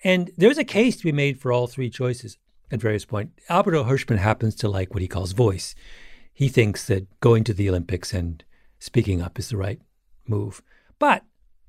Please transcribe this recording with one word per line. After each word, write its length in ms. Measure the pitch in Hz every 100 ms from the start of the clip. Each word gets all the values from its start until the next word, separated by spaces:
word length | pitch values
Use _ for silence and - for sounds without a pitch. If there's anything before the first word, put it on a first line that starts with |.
And 280 | 190 185 175 -
there's 220 | 202 302
a 80 | -
case 320 | 202 240 -
to 60 |
be 80 | 165
made 260 | 147 143 131
for 140 | 127
all 140 | 123 123
three 220 | 135 123
choices 480 | - 127 123 107 - _ _ -
at 100 | 117
various 240 | 110 107 -
points. 340 | 107 104 _ -
Albert 280 | 175 202 160
O. 80 | 117
Hirschman 320 | 135 - 110
happens 360 | 104 107 110 -
to 120 | 107
like 260 | 98 92
what 80 | 98
he 60 | 90
calls 240 | - 92
voice. 440 | 95 117 92 - - - - - - -
He 160 | - 139
thinks 360 | - 107 92 -
that 200 | 95 95 -
going 240 | 123 113 110
to 80 |
the 160 | 95 101
Olympics 440 | 90 85 90 -
and 300 | 95 85 80 - _ _ _
speaking 420 | - 120 104 92
up 180 | 87 -
is 80 | -
the 100 | 107
right 220 | 98 - _ _ _ - -
move. 360 | 104 104 - _ _ _ -
But 260 | 294 - - _ _ _